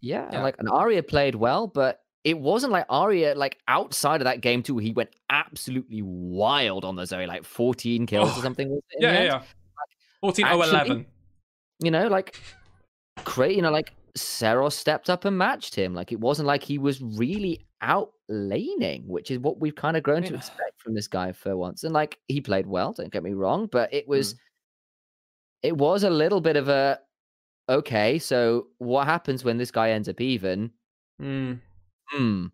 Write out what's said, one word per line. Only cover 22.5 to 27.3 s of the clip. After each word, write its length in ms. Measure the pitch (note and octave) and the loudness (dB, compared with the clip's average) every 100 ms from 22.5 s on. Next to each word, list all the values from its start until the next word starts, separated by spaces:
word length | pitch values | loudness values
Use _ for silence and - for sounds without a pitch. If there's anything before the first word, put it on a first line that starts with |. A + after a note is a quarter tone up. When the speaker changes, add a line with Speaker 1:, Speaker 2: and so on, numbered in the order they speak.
| G2 F#2+ | 0 0
Speaker 1:
well, 260 | F#2 G#2+ | -2 -2
don't 180 | A#3 E2+ | -4 -8
get 100 | G#2 | -6
me 80 | E2+ | -6
wrong, 340 | G2 F#2+ D3 G#3+ | -2 0 0 0
but 260 | B2+ A2+ | 0 0
it 140 | C#3+ C3 | -2 0
was 280 | C#3 A#2 | 0 0
Speaker 2:
Mm. 40 | A2+ _ _ _ _ _ _ _ _ _ _ _ _ | -8 _ _ _ _ _ _ _ _ _ _ _ _
Speaker 1:
it 140 | D3 D#3+ | -2 2
was 280 | C#3+ G3 | 2 4
a 60 | G3 | 2
little 300 | E3 D#3+ G3 | 4 2 2
bit 160 | D#3+ D3 | 2 2
of 120 | C3+ | 2
a, 320 | C#3 C#3 C3+ _ _ _ | 2 2 0 _ _ _